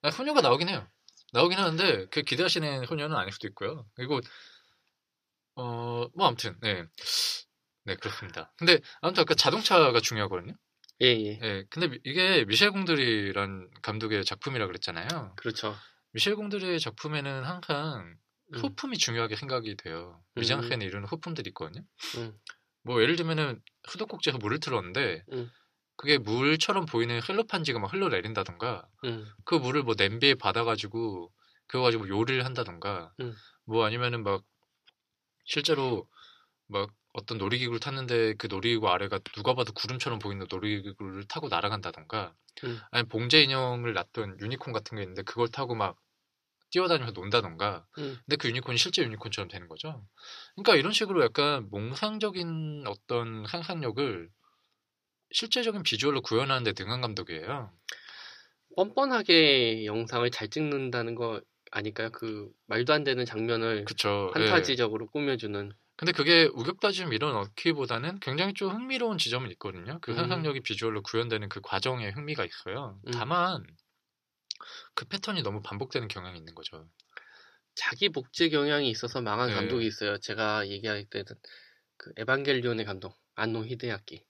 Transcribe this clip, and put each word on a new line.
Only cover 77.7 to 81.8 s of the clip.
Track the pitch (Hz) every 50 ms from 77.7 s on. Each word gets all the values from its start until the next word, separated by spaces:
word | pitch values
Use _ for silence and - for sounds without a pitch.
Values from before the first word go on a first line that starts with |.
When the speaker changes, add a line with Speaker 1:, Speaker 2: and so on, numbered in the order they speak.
| _
Speaker 2:
자기 | - - - 131 - 196 196
복제 | 156 143 127 _ - - 170 165
경향이 | 151 147 143 147 147 147 143 123
있어서 | 110 - - 117 - 135
망한 | 120 107 104 113 123 120
Speaker 1:
네. | 104
Speaker 2:
감독이 | 95 95 92 127 120 113
있어요. | 110 104 - 104 101 101 101
제가 | - - 107 110 110 107 107 107 101 98
얘기할 | 98 98 110 110 104 101 101
때는 | _ - 107 98 - 110 _ - - - - - - _ _